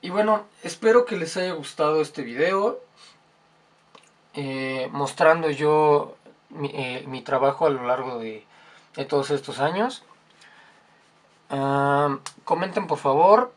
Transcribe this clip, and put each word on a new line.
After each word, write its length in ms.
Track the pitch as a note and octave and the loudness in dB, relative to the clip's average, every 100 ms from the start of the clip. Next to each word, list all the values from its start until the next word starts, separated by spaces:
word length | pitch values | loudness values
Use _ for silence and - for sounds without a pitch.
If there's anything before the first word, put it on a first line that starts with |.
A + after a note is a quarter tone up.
Y 100 | F3+ | -4
bueno, 340 | F#3+ G#3+ G#3+ - _ | 0 2 0 -2 _
espero 420 | E3+ - A3 A#3+ | -14 0 4 6
que 120 | A#3+ G3 | 4 -4
les 200 | D#3+ F#3 | -4 -4
haya 160 | F#3 | -4
gustado 480 | D#3+ C#3 - D3+ D#3 | -6 -10 -2 0 2
este 220 | D3+ - | -2 -6
video, 560 | A#2+ A#2+ E3+ G3 G#3+ B3 - _ - _ _ _ _ _ _ _ _ - _ _ _ | -10 -2 0 2 0 -4 -16 _ -20 _ _ _ _ _ _ _ _ -20 _ _ _
eh, 540 | - C#3 C3 C3 C3 B2+ | -10 -8 -6 -6 -6 -6
mostrando 580 | D3 C#3 - D#3+ E3 D#3+ | -6 -6 2 4 4 2
yo 680 | C#3 D3+ D3+ D3+ D3 - - - _ _ | 0 2 4 6 4 2 -14 -20 _ _
mi, 200 | D#3+ C#3+ | -8 -8
eh, 320 | D3 B2+ B2+ C3+ | -6 -8 -8 -10
mi 140 | C3 | -12
trabajo 440 | A#2+ C3+ C#3 C#3 D#3+ | -2 2 2 2 0
a 40 | |
lo 140 | C3+ | 0
largo 340 | B2 B2+ C3 A#2+ | -2 -2 -2 -8
de, 280 | A2+ G#2+ _ _ - - _ | -8 -12 _ _ -20 -20 _
de 100 | - | -10
todos 260 | C3+ C#3+ C#3 | -2 -2 0
estos 280 | C#3+ C#3 B2+ | -4 -4 -4
años. 460 | D3 F#3 A#3+ C4+ _ _ _ _ - - - _ _ _ _ _ _ _ _ | -2 0 -2 -4 _ _ _ _ -20 -20 -20 _ _ _ _ _ _ _ _
Ah, 680 | C#3 C#3 C#3 C#3 C#3+ D3 C3+ - - | -4 0 2 2 2 0 -2 -10 -16
comenten, 420 | - E3+ F#3+ G#3+ E3+ | -4 -2 -2 -4 -4
por 120 | D#3 | -2
favor 540 | C#3+ C#3 F3 A3 B3 | 0 4 6 6 4